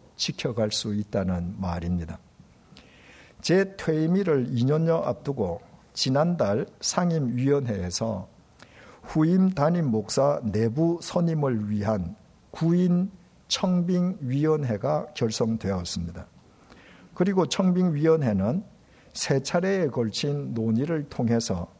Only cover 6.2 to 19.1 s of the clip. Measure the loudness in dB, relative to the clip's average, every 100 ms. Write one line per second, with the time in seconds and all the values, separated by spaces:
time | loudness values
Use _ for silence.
6.2 | 2 2 0 0 -4 -8 -4 0 0 0
7.2 | 0 0 2 2 0 -2 -4 -4 -4 -4
8.2 | -8 -18 _ -20 -20 -20 -20 -20 -4 2
9.2 | 4 4 4 2 2 2 0 0 0 0
10.2 | 2 0 -2 0 0 2 0 0 -2 0
11.2 | 0 2 0 0 -2 -2 0 -2 -4 -10
12.2 | -20 _ _ -2 2 4 4 2 -2 -8
13.2 | -20 -20 -8 -4 0 2 2 0 0 -2
14.2 | -2 0 2 2 0 -2 0 -2 -4 -2
15.2 | -2 0 0 0 -2 -2 -4 -6 -8 -10
16.2 | -16 -20 -20 -20 -20 -20 -20 -20 -10 -2
17.2 | 0 2 2 2 2 4 2 2 4 4
18.2 | 2 2 2 -2 -6 -14 _ -20 -16